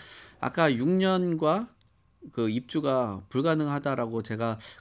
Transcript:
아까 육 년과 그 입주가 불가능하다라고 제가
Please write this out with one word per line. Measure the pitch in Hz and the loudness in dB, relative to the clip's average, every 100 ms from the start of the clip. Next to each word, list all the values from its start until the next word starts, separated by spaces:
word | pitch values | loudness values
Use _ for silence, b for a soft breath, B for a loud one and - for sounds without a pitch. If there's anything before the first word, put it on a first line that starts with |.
| B B B B | B B B B
아까 | 123 170 160 | -4 2 4
육 | 117 147 | 4 2
년과 | 185 190 185 180 160 151 190 240 _ _ _ _ _ 214 | 4 4 2 0 0 2 0 -4 _ _ _ _ _ -8
그 | - 113 | -2 0
입주가 | 117 - 156 143 131 113 98 98 | 0 -2 -2 0 0 0 -4 -4
불가능하다라고 | 131 160 156 147 143 139 127 117 113 | 0 2 2 0 -2 -2 -2 -2 -4
제가 | 110 110 117 110 B B | -4 -2 -2 -4 B B